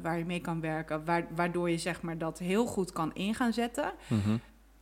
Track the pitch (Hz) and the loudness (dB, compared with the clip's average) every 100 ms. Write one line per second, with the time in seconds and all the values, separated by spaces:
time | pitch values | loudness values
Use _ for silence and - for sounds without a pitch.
0 | 170 170 170 175 175 165 156 156 160 156 | 0 0 0 -2 -2 -2 0 -2 -2 -4
1 | 160 170 170 165 175 175 175 165 180 165 | 2 2 2 0 2 2 2 2 0 -4
2 | 170 165 165 156 180 202 240 - 175 - | -4 -2 -4 -2 0 2 2 0 -2 0
3 | 156 - 196 226 240 226 233 285 302 - | -2 0 -2 2 2 2 0 0 -4 -4
4 | - 110 101 113 - - - - | 0 2 4 0 -2 -20 -20 -18